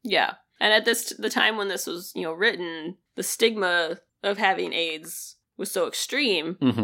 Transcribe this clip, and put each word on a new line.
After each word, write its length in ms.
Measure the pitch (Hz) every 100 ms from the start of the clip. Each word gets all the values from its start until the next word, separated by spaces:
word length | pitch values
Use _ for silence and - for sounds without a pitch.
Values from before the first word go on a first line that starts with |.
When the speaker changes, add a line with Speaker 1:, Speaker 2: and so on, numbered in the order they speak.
Speaker 1:
Yeah. 320 | 226 170 101 - _ -
And 140 | 208
at 100 | 214
this, 300 | 220 226 - -
the 140 | 240
time 260 | 254 214 220
when 120 | 196
this 180 | 175 -
was, 240 | 175 185 -
you 60 |
know, 100 | 170
written, 640 | 165 226 175 175 165 160 190 _
the 80 | -
stigma 800 | 180 - 233 214 185 175 160 185 _ _
of 120 | 202 202
having 360 | 202 175 175
aids 640 | 165 165 156 165 - - - _ -
was 140 | 196
so 160 | 190 147
extreme, 680 | - - 277 269 175 160 180
Speaker 2:
Mm-hmm. 200 | 131 113